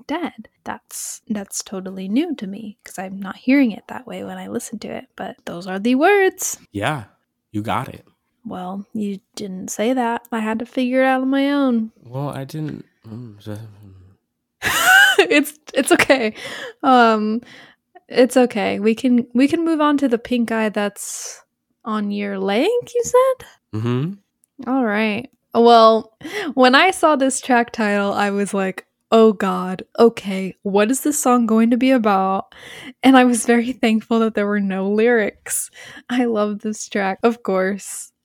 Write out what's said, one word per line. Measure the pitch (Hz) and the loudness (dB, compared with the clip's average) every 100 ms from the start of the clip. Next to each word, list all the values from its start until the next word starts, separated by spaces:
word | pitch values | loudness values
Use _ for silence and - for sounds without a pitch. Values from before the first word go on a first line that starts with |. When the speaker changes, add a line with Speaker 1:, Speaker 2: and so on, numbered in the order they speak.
| 240 | -8
Speaker 1:
dead." | 311 330 - - _ - | -6 -6 -10 -20 _ -14
That's, | - _ - - - - | -14 _ -14 -14 -14 -10
that's | 208 196 - | -8 -8 -12
totally | - 190 190 190 190 | -10 -12 -12 -12 -4
new | 233 339 247 | -2 -2 -6
to | 190 | -8
me | 202 214 - | -10 -14 -16
'cause | - - | -18 -14
I'm | 190 196 | -12 -10
not | 190 - | -12 -6
hearing | - 285 247 | 2 4 2
it | - - | 0 -12
that | - 240 | -16 -14
way | 185 | -12
when | 196 185 | -12 -12
I | 190 | -10
listen | 233 - 214 | -10 -10 -12
to | - | -12
it, | - 254 - | -12 -14 -14
but | 196 - - | -14 -12 -14
those | 170 190 | -12 -8
are | 190 | -4
the | 226 254 | 0 2
words. | 339 403 381 381 - - _ | 4 4 2 0 -8 -10 _
Speaker 2:
Yeah, | 101 117 151 98 _ _ _ _ | -4 -4 -4 -8 _ _ _ _
you | 104 | -8
got | 107 107 - | -4 -4 -6
it. | - _ _ _ _ 214 | -14 _ _ _ _ -14
Speaker 1:
Well, | 185 180 196 202 | -12 -10 -12 -10
you | 220 202 196 - - | -8 -8 -8 -14 -14
didn't | 202 185 - | -12 -12 -12
say | - 220 | -4 -2
that. | 262 233 233 - | -2 -2 -6 -8
I | 226 | -6
had | 220 226 | -4 -6
to | 240 | -6
figure | 269 247 262 | -4 -2 2
it | 262 | 2
out | 262 | 0
on | 262 | 0
my | 269 277 | 0 0
own. | 285 262 233 220 - | 2 2 0 -2 -10
Speaker 2:
Well, | 120 131 143 | -12 -8 -6
I | 135 | -8
didn't. | 135 156 151 - - _ 113 | -8 -8 -8 -10 -16 _ -18
Mm, | 113 120 104 107 104 110 101 101 95 - _ _ _ _ _ | -16 -16 -16 -14 -14 -14 -20 -20 -20 -20 _ _ _ _ _
Speaker 1:
<laughs> | - - 698 762 762 719 | -4 0 4 6 6 2
It's, | 349 294 285 - - | 2 2 0 -8 -6
it's | - - | -4 2
okay. | 359 - 269 220 - - - 494 - | 2 4 2 0 -6 -14 -14 -14 -4
Um, | 285 254 226 220 214 226 - - - _ _ - _ | 4 6 6 4 0 -4 -8 -20 -20 _ _ -20 _
it's | - 254 262 | 2 4 4
okay. | 240 214 190 196 | 2 0 -2 0
We | 214 | 0
can, | 226 254 240 240 | 0 2 2 2
we | 233 269 | 2 2
can | 330 330 | 2 0
move | 311 | 0
on | 294 285 | 2 2
to | 277 | 0
the | 226 | -2
pink | - 247 226 | -2 -2 -2
eye | 226 220 | -2 -2
that's | 202 202 - - - - - _ _ _ _ 226 | -2 -4 -6 -12 -12 -14 -16 _ _ _ _ -8
on | 214 202 | -6 -4
your | 202 202 196 | -6 -6 -4
leg, | 190 208 370 480 494 | -2 0 0 -2 -2
you | 480 | -4
said? | 466 494 523 508 - _ _ | 2 2 2 0 -10 _ _
Speaker 2:
Mm-hmm. | 110 117 123 160 202 _ _ _ - 247 | -4 -2 -2 -2 -8 _ _ _ -12 -4
Speaker 1:
All | 269 233 | -2 0
right. | 208 220 208 254 _ _ 233 | 0 -2 -4 -8 _ _ 4
Well, | 233 233 220 220 - _ 320 415 339 | 8 8 8 4 -2 _ -10 -8 -4
when | 262 254 277 | 2 4 6
I | 359 | 4
saw | - 320 285 | 2 2 2
this | 269 - | 0 -2
track | - 240 233 | 0 0 0
title, | - 208 202 202 | -2 -2 0 -2
I | - 202 | -2 -2
was | 202 202 | -2 -2
like, | 202 190 - - _ _ | -2 -4 -6 -16 _ _
"Oh | 226 220 | 6 6
God, | 202 196 185 185 185 - - | 4 -2 -2 -6 -8 -8 4
okay, | 233 233 196 190 190 - | 4 4 -6 -6 -6 -8
what | 202 196 208 | -2 0 2
is | 262 | 0
this | 302 294 | -2 0
song | 254 247 226 | 2 2 4
going | 220 233 | 4 4
to | 247 | 4
be | 262 | 4
about?" | 262 214 190 190 196 - - - - - - | 2 2 2 0 -2 -6 -18 -20 -20 -20 0
And | 262 262 | 4 6
I | |
was | 254 233 - | 6 2 2
very | 233 233 | 2 0
thankful | 254 226 220 - 226 | -2 0 0 0 0
that | 226 220 | 0 0
there | 202 | -2
were | 208 | -2
no | 196 190 196 | -2 -2 -2
lyrics. | 208 233 233 202 - - - - - - - - | 2 2 2 0 -6 -8 -8 -8 -14 -20 -20 -6
I | 247 240 | -2 0
love | 214 208 208 | 0 -2 -4
this | 214 214 - | -8 -8 -6
track, | 208 190 190 | -4 -4 2
of | 240 233 | 2 2
course, | - 190 190 196 - - - _ | -2 0 0 -4 -10 -14 -16 _